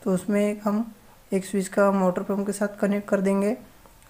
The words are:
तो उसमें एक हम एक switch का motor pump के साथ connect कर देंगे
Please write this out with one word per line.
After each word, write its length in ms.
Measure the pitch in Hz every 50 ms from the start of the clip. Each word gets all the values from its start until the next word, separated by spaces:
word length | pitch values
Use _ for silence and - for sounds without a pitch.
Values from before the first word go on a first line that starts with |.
| -
तो 100 | 208 185
उसमें 280 | 180 180 - 208 202
एक 260 | 208 208 208 208 208 208
हम 180 | 202 214 233 226 - - - - - - - -
एक 140 | - 190 185
switch 220 | - - 202 185 190
का 200 | - - 202 202 196
motor 300 | 196 185 185 180 190 196
pump 220 | - 196 196 202
के 80 | 202 196
साथ 240 | - 208 202 208 -
connect 280 | - 196 202 202 202 -
कर 120 | 214 196
देंगे 340 | 185 196 196 196 196 208 247 254 - - - - - - - - - -